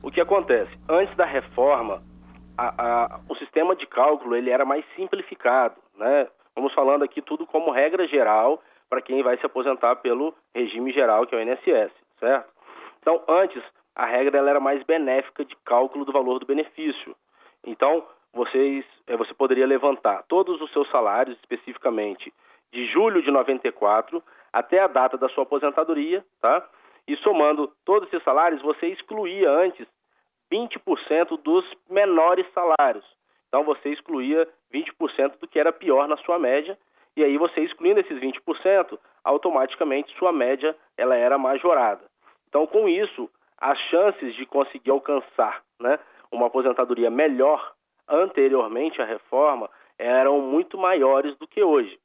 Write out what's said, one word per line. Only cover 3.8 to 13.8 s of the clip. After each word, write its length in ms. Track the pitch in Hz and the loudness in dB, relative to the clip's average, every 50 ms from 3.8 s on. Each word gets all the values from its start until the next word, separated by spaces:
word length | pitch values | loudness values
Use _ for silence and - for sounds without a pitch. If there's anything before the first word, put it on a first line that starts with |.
| - | -4
cálculo, 520 | - - 120 127 147 151 143 - 123 120 | -8 0 2 4 4 4 0 -2 -4 -4
ele 120 | 120 123 127 | -2 0 0
era 160 | 123 131 139 | 0 0 0
mais 200 | 131 139 151 151 - - | 0 -2 -4 -4 -10 -12
simplificado, 800 | - 190 185 - 196 - - - _ - 123 123 131 127 117 - - _ _ _ - | -10 -6 -6 -6 -8 -8 -14 -16 _ 0 2 2 4 2 2 -2 -8 _ _ _ -4
né? 300 | 107 120 139 147 131 - _ _ _ _ _ | 0 2 2 2 2 0 _ _ _ _ _
Vamos 180 | - 131 139 - | -6 -4 -2 0
falando 300 | - 139 131 143 143 143 | 2 2 2 2 2 0
aqui 180 | 135 - 151 | -2 -4 -10
tudo 240 | - - 151 156 165 | -8 -8 -8 -8 -8
como 280 | - - 160 165 160 135 | -4 -4 -2 -2 0 0
regra 340 | 127 139 156 170 190 180 | 2 0 0 0 -2 -2
geral 560 | 147 147 139 120 110 107 107 110 127 151 160 _ _ _ _ _ _ | 0 2 2 2 4 4 4 4 2 0 0 _ _ _ _ _ _
para 140 | - 131 - | -6 -6 -4
quem 220 | - 127 135 135 | -4 -4 0 0
vai 120 | 127 123 123 | 0 0 0
se 60 | - | -2
aposentar 520 | 143 - 131 127 139 131 123 - 117 120 | -6 -6 -4 -2 -2 -2 0 0 0 0
pelo 360 | - - 127 120 123 143 160 151 _ _ _ _ | 0 0 -2 -2 -2 -2 -6 -6 _ _ _ _
regime 380 | 117 123 104 98 113 123 135 123 | -6 -6 -6 -4 -6 -6 -4 0
geral, 340 | 143 131 117 107 107 123 | 0 2 2 4 2 2
que 80 | 120 - | 0 -2
é 40 | 117 | -4
o 20 | |
I 40 | 113 | -2
N 60 | 117 | -4
S 200 | 127 - - - | -4 -2 0 0
S, 220 | 160 117 107 95 _ _ _ _ _ _ | 2 2 0 -2 _ _ _ _ _ _
certo? 280 | - 117 135 131 - - _ _ _ - - - - - - _ | -2 0 0 0 -2 -8 _ _ _ -20 -20 -20 -20 -20 -20 _
Então, 200 | _ 156 165 165 - - | _ 0 0 0 0 2
antes, 320 | 156 180 196 185 - - - - _ _ | 2 2 2 0 -2 -10 -18 -18 _ _